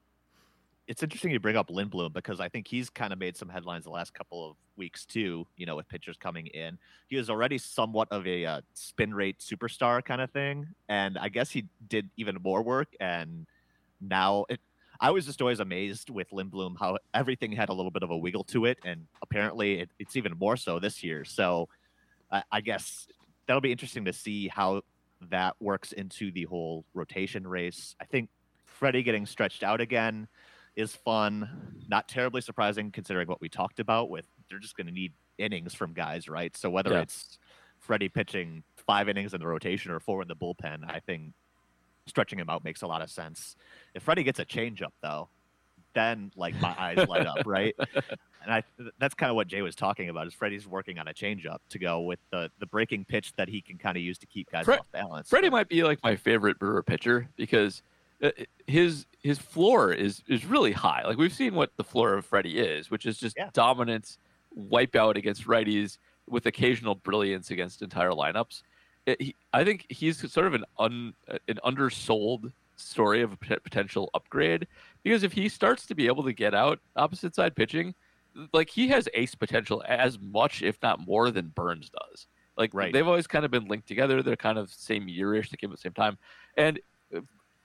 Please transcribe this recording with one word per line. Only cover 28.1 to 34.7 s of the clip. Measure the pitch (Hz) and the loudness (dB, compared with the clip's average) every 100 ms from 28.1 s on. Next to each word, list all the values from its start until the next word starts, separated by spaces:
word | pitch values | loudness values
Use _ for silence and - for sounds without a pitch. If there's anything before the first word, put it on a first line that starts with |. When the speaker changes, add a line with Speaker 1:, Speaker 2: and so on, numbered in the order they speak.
| 131 113 _ _ _ _ | -4 -4 _ _ _ _
Speaker 1:
Freddie | - 135 127 | -2 2 2
getting | 120 107 101 | 2 0 -2
stretched | - 101 - | -2 -2 0
out | 101 113 | 0 0
again | 117 117 113 110 110 _ - - _ - | 0 0 0 -2 -10 _ -20 -20 _ -6
is | 110 - | -6 -4
fun. | - 110 104 104 104 151 - - - | 0 2 2 0 -6 -10 -14 -16 -2
Not | 101 - | 0 0
terribly | 123 127 123 | -2 -2 -2
surprising | 117 113 104 104 104 | -6 0 0 0 -4
considering | 107 92 92 85 | -8 -4 -2 -2
what | 87 | -6
we | 82 | -6
talked | - 92 - | -4 -4 -4
about | 107 113 117 | 0 0 0
with | 80 - _ _ | -8 -12 _ _
they're | 98 | -16
just | 107 | -14